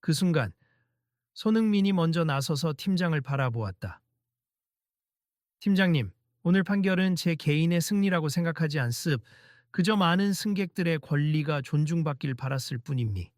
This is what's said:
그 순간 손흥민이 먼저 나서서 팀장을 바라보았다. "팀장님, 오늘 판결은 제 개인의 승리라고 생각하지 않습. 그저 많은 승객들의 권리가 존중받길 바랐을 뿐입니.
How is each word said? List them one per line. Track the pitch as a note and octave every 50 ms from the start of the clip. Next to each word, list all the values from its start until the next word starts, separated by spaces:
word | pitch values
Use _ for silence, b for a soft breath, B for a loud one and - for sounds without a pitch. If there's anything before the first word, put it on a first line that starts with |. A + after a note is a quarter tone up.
그 | - - D#3+
순간 | - F#3+ F3+ E3+ D3+ A#2+ F#2+ - _ _ _ _ _ _ _ _ _ _ _ _ _ _ _ _
손흥민이 | - - A3 A3 A3+ A3+ A3 G#3 G3+ G3 G3+ G3
먼저 | F3+ E3 E3 D#3+ F3 E3+
나서서 | D#3+ C#3 C3+ C3+ - D#3+ C#3 E3 E3 D3 -
팀장을 | - G3 F#3+ F3 F3+ F3 D#3+ D3+
바라보았다. | C3+ - C#3+ C3+ C3+ B2+ A2+ A#2 A2 G2+ F#2 _ - F#2 F2 - _ _ _ _ _ _ _ _ _ _ _ _ _ _ _ _ _ _ _ _ _ _ _ _ _ _ _ _ _ _ _ _
"팀장님, | - G#3 G3 F#3 G3 F3+ E3 D3 A#2 F#2 - _ _ _ _ _ _
오늘 | E3+ F3+ F#3+ F#3
판결은 | - G3 G3+ F#3+ G3 F#3+ F3+ F#3 F#3+ F#3
제 | D#3+ - F3 E3
개인의 | D3 - D3+ D3 D3+ E3 E3+ F3 F3
승리라고 | D#3+ - G#3 G3+ G3 G3 F3+ E3+ D#3 D3+
생각하지 | C#3 E3+ E3+ E3 D#3+ - D#3 D#3 C#3+ D3
않습. | B2+ A#2+ A#2 - - E3+ D3 A#2+ b b b b b b b b b b
그저 | - - F3 G3+ G#3+
많은 | G#3 F#3 E3+ E3+ F#3 G3 G3+
승객들의 | G3 - - G#3+ G3+ F#3+ G3 F3 _ - F3+ E3+ E3 D#3
권리가 | - - D3+ C#3+ D3 D3+ D3+ D#3 D3+ D3 D#3 C#3+ C3
존중받길 | - - D3 D3+ D3 E3+ E3+ D#3+ D#3 C#3+ B2+ - D3 C3
바랐을 | A#2+ C3 C3 C#3 C3 B2 - C#3+ A#2+
뿐입니. | A#2+ - C#3+ B2+ A#2+ A2 G2+ F#2 F2 - _